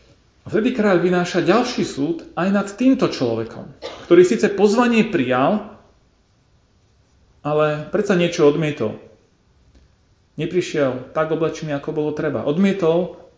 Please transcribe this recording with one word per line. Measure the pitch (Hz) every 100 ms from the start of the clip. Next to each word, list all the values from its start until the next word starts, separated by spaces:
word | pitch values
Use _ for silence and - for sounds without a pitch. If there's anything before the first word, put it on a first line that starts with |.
| _ _ _ _
A | -
vtedy | 196 240 -
kráľ | 208 180
vynáša | 180 180 175 185
ďalší | 156 214 240 - -
súd | - 151 170 - -
aj | 190
nad | 202 196
týmto | - 254 262 170
človekom, | - 120 113 113 - - - - - -
ktorý | 175 180
síce | 220 208
pozvanie | - 208 220 240 226 -
prijal, | 156 123 127 147 208 - - _ _ _ _ _ _ _ _ _ _ _ _ _ _ _ _
ale | 143 151 151 151 151
predsa | - 202 175
niečo | 170 170
odmietol. | 147 151 151 143 110 - - - _ _ _ _ _ _ _ _ _ _ _ -
Neprišiel | 160 180 - 156 135 123 - 156
tak | 156
oblečený, | 160 160 156 156 143
ako | 151 151
bolo | 151
treba. | 151 160 120
Odmietol | 110 170 196 185 160 170 175 - -